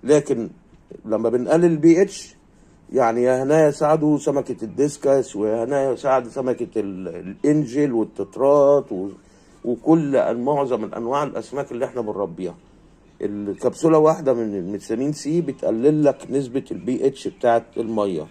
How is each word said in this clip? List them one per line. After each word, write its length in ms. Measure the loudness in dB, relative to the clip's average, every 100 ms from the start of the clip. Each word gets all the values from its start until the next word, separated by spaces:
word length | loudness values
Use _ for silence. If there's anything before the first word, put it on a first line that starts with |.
لكن 460 | 4 2 2 -4 -4 -12 _ -20 _ -18
لما 240 | -4 -2 0
بنقلل 360 | 0 2 4
البي 380 | 4 4 6 6
اتش، 340 | 2 -2 -18 -20 _ _ _ _ _
يعني 300 | 0 0 2
يا 200 | 0 0
هنا 260 | 2 4 4
يساعده 500 | 2 2 2 2 0
سمكة 380 | 0 -2 -4 -8
الديسكس، 720 | -8 -2 -2 0 2 2 0 -4
ويا 280 | -2 -2
هنا 260 | -2 -2 -2
يساعد 380 | -2 0 0 -2
سمكة 400 | -6 -4 -4 -4 -4
ال-، 320 | -6 -8 -10
الإنجل 840 | -10 -14 -4 0 0 0 -2 0
والتترات 1000 | 0 -2 -6 -10 0 2 6 6 4 2
و-، 160 | -8 -8 -12 _ _ _ _
وكل 520 | -6 -4 4 4 4 2
أن-، 200 | 2 0
معظم 480 | 0 0 0 -2
الأنواع 380 | -4 -6 -4 -2
الأسماك 500 | -2 -6 -10 -8 -8
اللي 120 | -6
إحنا 160 | -6 -6
بنربيها. 540 | -6 -4 -6 -6 -10 -10 _ _ _ _ _ _
الكبسولة 760 | -8 -6 -8 -4 -4 0 2 6
واحدة 340 | 4 2 0
من 420 | 0 0 -4 -6
الفيتامين 380 | -8 -6 -4 -4
سي 280 | -4 -2 -2
بتقلل 640 | -2 -4 -4 2 2 4
لك 220 | 2 0 -4
نسبة 340 | -4 -4 -6 -6
البي 360 | -10 -4 0 0
اتش 220 | -2 -10
بتاعت 360 | -2 2 2 0 -8
المية. 500 | -4 -2 -2 -4 -8